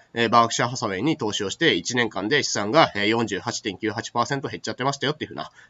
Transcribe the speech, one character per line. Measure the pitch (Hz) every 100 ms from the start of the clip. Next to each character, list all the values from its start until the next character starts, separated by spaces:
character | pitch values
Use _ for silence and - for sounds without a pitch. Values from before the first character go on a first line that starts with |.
| _
え | 117 117
ー、 |
バ | 120
ー | 113
ク |
シ | -
ャ | 120
ー |
ハ | 127
サ | 110
ウ |
ェ | 95
イ |
に | 139 151
投 | 107
資 | -
を | 98
し | -
て、 | 160
一 | 90 87 123
年 | 113
間 | 95 104
で | 143
資 | -
産 | 120 101
が、 | 151 143 104
え | 104
ー、 |
四 | 117 110
十 | 90
八 | 117 -
点 | 110 92
九 | 107
八 | 110 -
パ | 120
ー | 117
セ | 139
ン |
ト | 131
減 | 104
っ |
ち | -
ゃ |
っ | -
て |
ま | 131
し | 139
た | 131
よ |
っ | 151
て | 104
い |
う |
ふ |
う | 71
な、 | - -